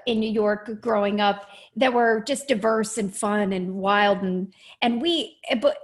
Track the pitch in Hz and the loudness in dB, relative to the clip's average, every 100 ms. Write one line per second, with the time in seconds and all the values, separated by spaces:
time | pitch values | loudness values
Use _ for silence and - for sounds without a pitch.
0 | - 220 220 220 208 208 240 214 240 214 | -2 -2 0 0 0 0 -4 -8 -2 0
1 | 202 208 202 196 - - - 220 262 240 | 0 2 2 0 -6 -20 -14 0 2 4
2 | 233 220 220 277 - 226 220 220 214 - | 4 2 0 -6 -2 0 2 0 -2 -4
3 | 202 - 208 208 202 190 180 190 190 202 | -6 -4 -2 0 0 -2 -4 -4 0 4
4 | 202 190 190 185 190 - - - 240 240 | 4 2 0 -2 -4 -10 -20 -2 -2 0
5 | 330 339 226 - - 247 285 - | 0 -2 -4 -10 -4 0 0 -2